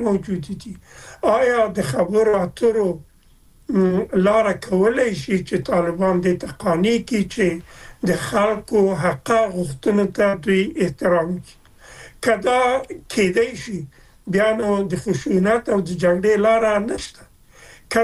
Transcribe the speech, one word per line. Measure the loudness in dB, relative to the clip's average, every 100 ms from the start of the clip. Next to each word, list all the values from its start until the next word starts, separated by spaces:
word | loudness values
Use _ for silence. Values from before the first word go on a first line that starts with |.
| -2
موجودې | -2 -2 -6 -6 -12
دي؟ | -14 -18 -20 -20 -20 -4 0 2
آیا | 2 2 0 -2
د | -4
خبرو | -2 0 2 4 2
اترو، | 0 0 0 2 0 -4 -12 _ _ _ _ -16 -2
م، | 2 2 2 0 2 4
لاره | 4 2 -2 -2
کولی | 2 2 2 0 -2
شي | -2 -4 -2
چې | -4 -2
طالبان | 0 0 0 0 2
دې | 0 -2
ته | -6 -6
قانع | -2 0 2 0 0
کړي | -4 -2
چې | 0 -2 -2 -10 -20 -20 -6 -2
د | -2 -2
خلکو | 0 0 0 0 2 2 2
حقه | -2 -2 0 2 2
غوښتنو | -2 -6 -4 0 2 0 2
ته | 0 0
دوی | 0 0 0 -2
احترام | -2 0 0 2 0
وکړي؟ | -6 -10 -20 _ -20 -20 -20 -20 -6
که | -2 0 2
دا | 2 2 0 -4 -14 -6
کیدی | 0 0 2 0 -4
شي، | -10 -10 -10 -18 -20 _ -4
بیا | 0 2 0
نو | 0 0 -2
د | -4
خشونت | -4 -4 0 0 2 0 0
او | -2
د | -2 0
جګړې | 0 2 2 2 4
لاره | 4 2 0 -2
نشته. | -6 -10 -18 -20 _ _ -20 -20 -20 -2
که | 0